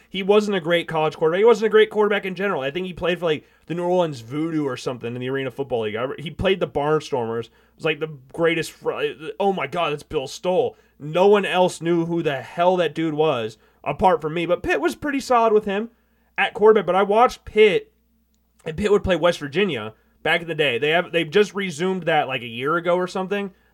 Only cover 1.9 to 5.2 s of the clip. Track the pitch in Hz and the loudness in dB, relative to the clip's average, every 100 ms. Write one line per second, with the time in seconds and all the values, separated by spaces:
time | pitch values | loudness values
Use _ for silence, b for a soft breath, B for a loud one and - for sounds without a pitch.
1.9 | 214 202 196 185 180 202 160 135 160 185 | 2 0 0 -4 -4 -4 -2 -4 -6 -8
2.9 | 165 170 175 170 147 b b - 170 175 | -4 -4 -2 -2 -2 b b -10 -4 0
3.9 | 180 165 131 113 147 160 156 147 123 147 | 0 0 -4 -8 -6 -4 -2 -2 -4 -8
4.9 | 123 117 123 | -8 -8 -8